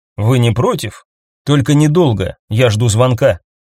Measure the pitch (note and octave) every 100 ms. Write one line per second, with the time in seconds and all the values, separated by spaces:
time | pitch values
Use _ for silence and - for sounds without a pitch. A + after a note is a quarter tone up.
0 | _ - G#2+ B2+ A#2 A2 F#3 F#3 G#2 -
1 | _ _ _ _ - D3 C3 D3 D3+ E3
2 | D#3 G2+ F2+ - - A2 B2 G#2 A#2 G#2+
3 | B2+ A#2 C3+ F#2+ _ _